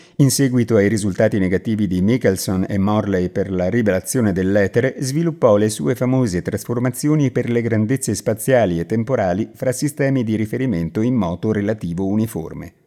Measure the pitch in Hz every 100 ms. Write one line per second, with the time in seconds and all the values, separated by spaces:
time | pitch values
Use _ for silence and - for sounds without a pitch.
0 | - - 139 131 135 123 113 113 101 107
1 | 101 90 110 107 92 92 113 104 98 92
2 | 98 127 110 92 - 92 98 101 98 107
3 | 101 92 90 101 95 92 90 120 104 92
4 | - 131 110 90 92 104 95 117 127 -
5 | 131 147 170 160 123 104 107 - 143 123
6 | 127 131 120 175 - - - 120 127 -
7 | 151 151 135 123 117 120 113 110 107 131
8 | - 104 - 107 - 127 101 85 85 113
9 | 113 123 92 92 110 - 127 120 147 -
10 | 135 135 113 104 110 123 131 87 82 107
11 | 120 127 87 87 110 107 101 110 85 85
12 | 95 107 110 - 76 71 80 -